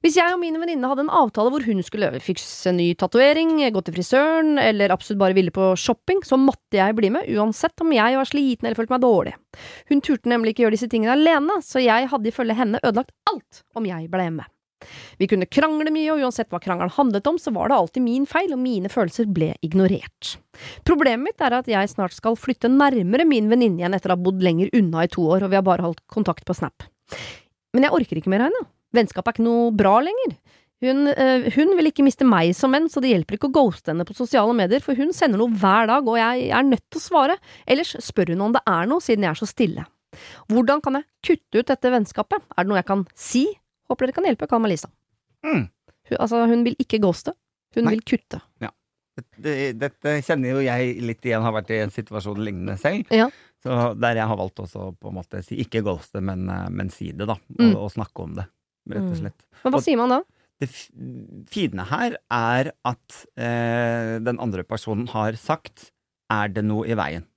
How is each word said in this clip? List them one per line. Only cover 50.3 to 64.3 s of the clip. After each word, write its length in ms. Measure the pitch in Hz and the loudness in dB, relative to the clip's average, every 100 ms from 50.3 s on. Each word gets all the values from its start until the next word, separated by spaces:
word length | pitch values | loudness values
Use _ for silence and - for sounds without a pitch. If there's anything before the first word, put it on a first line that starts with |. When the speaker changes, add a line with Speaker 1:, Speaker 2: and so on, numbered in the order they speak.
| 160 127 135 | -2 0 -2
Speaker 2:
jo 40 | |
jeg 360 | 135 123 127 120 | 0 0 -2 -4
litt 160 | 117 113 | -8 -6
igjen, 180 | 123 113 | -2 -2
har 80 | 113 | 0
vært 180 | 107 95 | -4 -4
i 80 | 110 | -4
en 60 | 107 | -4
situasjon 480 | 107 104 107 95 101 | -6 -10 -8 -8 -6
lignende 360 | 107 95 95 98 | -6 -6 -8 -4
selv. 240 | 143 202 185 | -4 -4 0
Speaker 1:
Ja. 160 | 220 240 - _ _ | 2 2 -2 _ _
Speaker 2:
Så 320 | 127 123 120 107 | -4 -2 -2 -2
der 160 | 117 113 | -2 0
jeg 100 | 110 | -2
har 80 | 104 | -4
valgt 240 | 95 - | -6 -8
også 340 | 95 98 95 92 | -14 -12 -14 -14
på 120 | 101 | -14
en 60 | 95 | -14
måte 240 | 90 95 | -12 -14
si, 120 | 92 - | -10 -8
ikke 220 | 117 113 | -6 -4
ghoste, 360 | 101 87 - - | -4 -6 -8 -8
men, 240 | 95 92 92 | -6 -6 -6
eh, 200 | 92 92 | -6 -8
men 200 | 95 95 | -8 -8
si 220 | - - | -8 -12
det 140 | 82 104 | -8 -6
da, 80 | 104 | -8
og, 200 | _ - | _ 2
Speaker 1:
Mm. 160 | 233 143 | 2 2
Speaker 2:
og 140 | 101 | -4
snakke 300 | - 98 - | -8 -10 -10
om 100 | 82 | -12
det, 100 | 82 92 _ _ _ - | -10 -12 _ _ _ -12
rett 160 | 208 | -8
og 120 | 185 | -6
Speaker 3:
Mm. 60 | 170 | -6
Speaker 2:
slett. 180 | 156 - _ _ | -8 -12 _ _
Speaker 1:
Men 80 | 262 | -2
hva 40 | 277 | -2
Speaker 2:
Og 40 | |
Speaker 1:
sier 140 | 294 254 | 0 0
man 120 | 247 | 0
da? 100 | 254 381 _ _ _ | -2 -4 _ _ _
Speaker 2:
det 80 | 131 | -10
f-, 220 | - - - 127 123 98 98 - | -10 -20 -16 -14 -14 -18 -20 -12
fine 360 | 208 165 95 95 | -4 -4 -4 -6
her 280 | 143 240 - _ | -4 -4 -6 _
er 420 | 120 117 123 135 - | -4 0 0 -2 -6
at, 400 | 123 127 _ - - - | -8 -8 _ -20 -20 -10
eh, 840 | 120 117 117 117 117 117 113 113 | -6 -4 -2 -2 -2 -2 -4 -4
den 180 | 117 | -4